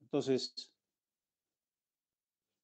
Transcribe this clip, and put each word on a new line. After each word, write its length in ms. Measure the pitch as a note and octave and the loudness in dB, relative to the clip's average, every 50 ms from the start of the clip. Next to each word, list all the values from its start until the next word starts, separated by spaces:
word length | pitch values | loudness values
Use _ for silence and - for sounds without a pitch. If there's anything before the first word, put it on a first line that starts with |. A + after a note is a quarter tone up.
Entonces, 720 | - - - C#3+ A#2+ C3 C3 A#2+ - - - - - - _ _ _ _ _ _ _ _ _ _ _ _ _ _ _ _ _ _ _ _ _ _ _ _ _ _ _ _ _ _ _ _ _ _ _ _ _ _ | -10 -2 -2 0 2 2 2 2 0 -4 -10 -14 -16 -16 _ _ _ _ _ _ _ _ _ _ _ _ _ _ _ _ _ _ _ _ _ _ _ _ _ _ _ _ _ _ _ _ _ _ _ _ _ _